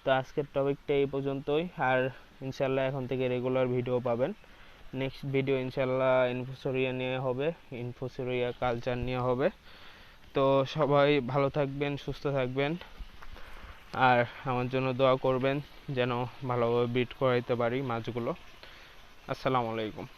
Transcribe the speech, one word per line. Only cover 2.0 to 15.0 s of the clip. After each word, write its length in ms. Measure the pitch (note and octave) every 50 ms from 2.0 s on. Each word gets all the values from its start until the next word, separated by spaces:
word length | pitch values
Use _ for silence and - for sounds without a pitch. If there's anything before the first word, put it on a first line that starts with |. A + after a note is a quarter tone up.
| B2+ C3 B2+ - - - - - -
ইনশাল্লাহ 360 | C3+ C3 - C#3+ C3+ C3+ C3+ C3+ C3
এখন 120 | C#3 C#3 B2+ B2
থেকে 140 | C3+ B2+ C3 B2+ B2+
রেগুলার 320 | B2 A#2+ C3 B2+ C3 C3 B2 B2
ভিডিও 200 | B2+ A#2+ B2+ B2+ B2 A#2+ B2+
পাবেন। 220 | A#2+ A#2 B2+ D#3+ G#3+ - - - - - - - - - - - - C3
নেক্সট 240 | C3+ C3+ - - - C#3+ C3+
ভিডিও 220 | C3+ C3+ C3+ C3+ C3 B2+
ইনশাল্লাহ 500 | C3 B2 - C3 B2+ B2+ C3 C3 C3 C3 B2+ B2+ B2 B2
ইনফুসোরিয়া 580 | B2+ B2 B2+ C3 - - D3 C3 C3 C3 C3 B2+ B2+
নিয়ে 180 | B2+ B2+ C3 C3 C3+
হবে, 220 | C3+ B2 B2 C#3 D#3+ E3+ - - - - A#2 A#2+
ইনফুসোরিয়া 680 | B2 A#2+ - C3+ B2 - - C3 B2 B2+ B2 B2 B2 A#2+ - B2
কালচার 340 | B2+ A#2+ A#2+ A#2 C3 B2 B2 A#2+
নিয়ে 160 | B2 B2+ B2+ B2 B2+
হবে। 180 | B2+ B2 C#3 F#3 - - - - - - - - - - - - - - - - -
তো 100 | C#3+ C3+ C3+ C3+ C#3 C3+ C3 -
সবাই 320 | D#3 D3+ C3+ D3 C#3+ C#3 C#3+ D3 C#3+ B2+ A#2+ C3
ভালো 160 | C#3+ C#3 C#3 - D#3
থাকবেন, 340 | C#3+ C#3 C3+ C#3+ C#3+ C#3+ C#3+ C3+ -
সুস্থ 200 | - C3+ - - D3 C#3 C#3
থাকবেন, 340 | C3 B2+ B2+ C3+ C#3 C#3+ E3 F3 - - - - - - - - - - - - - - - - - - - - - - - - B2+ B2+
আর 100 | B2+ A#2+ A#2+ A#2 - - - C#3
আমার 160 | B2+ B2 B2+ B2+ B2
জন্য 160 | C3 C3 C3 B2+ B2